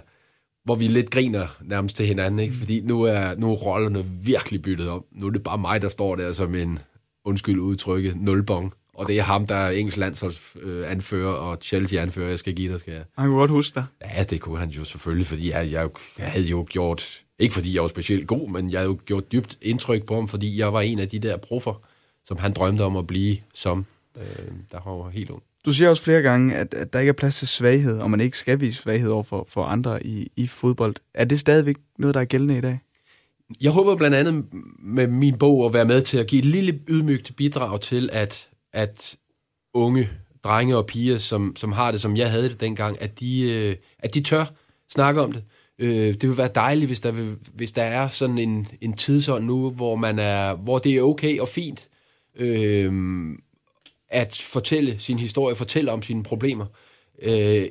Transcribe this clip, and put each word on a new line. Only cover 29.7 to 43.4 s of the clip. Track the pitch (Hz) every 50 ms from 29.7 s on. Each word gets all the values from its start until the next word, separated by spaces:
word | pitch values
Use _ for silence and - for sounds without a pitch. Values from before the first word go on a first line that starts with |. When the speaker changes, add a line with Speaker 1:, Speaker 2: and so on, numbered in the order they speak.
| 101 113 123 120 113 - -
Speaker 2:
i, | - 110 104 - - -
i | - 123 123
fodbold. | - - - 127 123 - 117 110 101 - - _ -
Er | - 117
det | 123 147 147
stadigvæk | 143 151 147 156 147 143 143 143 _ _ _ -
noget, | 139 143 139
der | 135
er | 127
gældende | 123 - 131 139 143 139 123
i |
dag? | 123 127 127 131 - _ _ _ _ _ _ _ _ _ _ _ _ - 117 -
Speaker 1:
Jeg | 135 143
håber | 151 185 196 202 196
blandt | 180 156 147 143 135
andet | 147 170 160 151 113 - - - - - - - -
med | 95 113 127 127 123
min | 123 127 143 143 131 107
bog | 143 143 143 131 120
at | 117 113
være | 120 117
med | 113 120 131
til | 131 - - 127
at | 113 107
give | 139 135
et | 127
lille | 143 156 190 196 180 160 139 - -
ydmygt | 160 160 156 151 139 123 107 - 120 -
bidrag | 143 143 143 131 127 110 95 113
til, | - - 127 123 127 - -
at, | 110 104 101 - - - - _ _ _ _ -
at | 107 107 107 107 - - - - - _ _ _ _ _ _ _ _ _ _ -
unge | 123 117 120 127 131 120 101 80 - - - _ _ -
drenge | 101 107 113 123 127 127 117
og | 104
piger, | 107 - 113 120 127 123 113
som, | 107 - 113 104 101 95 -
som | - - 107
har | 101 113 123 120
det, | 110 104
som | 107 107 104 110
jeg | 117 117
havde | 110 113 123 127
det | 120 -
dengang, | 113 110 110 101 107 107 101 -
at | - 104 107 -
de, | 123 123 127 127